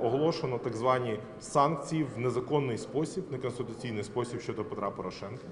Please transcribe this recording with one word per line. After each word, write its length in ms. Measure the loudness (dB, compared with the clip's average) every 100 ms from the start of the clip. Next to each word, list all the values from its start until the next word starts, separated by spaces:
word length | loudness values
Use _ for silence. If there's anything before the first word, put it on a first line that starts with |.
оголошено 560 | 2 4 4 2 0 0
так 180 | -2 2
звані 440 | 4 4 2 -2 -6 -12
санкції 680 | 0 4 4 4 0 0 0 0
в 40 |
незаконний 580 | 0 0 2 2 2 0
спосіб, 460 | -2 -2 0 -2 -4
неконституційний 720 | -4 -4 -4 -6 -6 -4 -4
спосіб 360 | -2 -2 -2 -4
щодо 220 | -4 -4
Петра 260 | -4 -2 -2
Порошенка. 540 | -2 -6 -6 -8 -8 -10